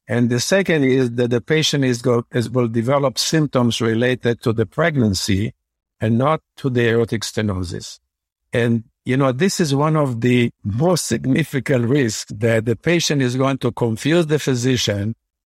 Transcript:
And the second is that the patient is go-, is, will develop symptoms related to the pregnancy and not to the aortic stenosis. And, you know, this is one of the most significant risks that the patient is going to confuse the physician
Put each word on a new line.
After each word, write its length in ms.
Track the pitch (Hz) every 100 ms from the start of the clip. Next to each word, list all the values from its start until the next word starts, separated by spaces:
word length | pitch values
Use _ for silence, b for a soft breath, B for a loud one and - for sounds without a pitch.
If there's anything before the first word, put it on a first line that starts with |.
| -
And 240 | 117 120
the 120 | 123
second 420 | - 196 180 160
is 280 | 131 131 123
that 180 | 120 123
the 100 | 120
patient 460 | - 156 147 147 131
is 160 | 117
go-, 240 | 127 120 -
is, 160 | 123 110
will 180 | 123 120
develop 500 | 117 113 143 139 -
symptoms 640 | - 160 147 131 120 -
related 640 | 113 113 123 123 117 117
to 100 | 123
the 140 | 110 107
pregnancy 880 | - 170 143 107 92 - 95 120 - _ _ _ -
and 160 | 110 113
not 240 | 139 160 _ -
to 120 | 139
the 120 | 123 117
aortic 320 | 117 113 113
stenosis. 800 | - - 107 92 87 104 - - _ _ _ _ _
And, 320 | 123 120 117 - _ -
you 100 | 131
know, 160 | 135
this 300 | 127 190 -
is 120 | 156
one 220 | 139 156 156
of 240 | 139 117
the 320 | 123 123 120 -
most 460 | 107 107 170 170 -
significant 800 | 120 135 143 143 139 110 127 117
risks 440 | 147 117 101 - 107
that 300 | 113 113 113
the 100 | 110
patient 460 | 160 170 - 147
is 160 | 127 127
going 220 | 135 135
to 120 | 123
confuse 560 | - 120 110 139 170 156
the 100 | 147
physician 800 | - 123 127 123 - 101 104 - _ _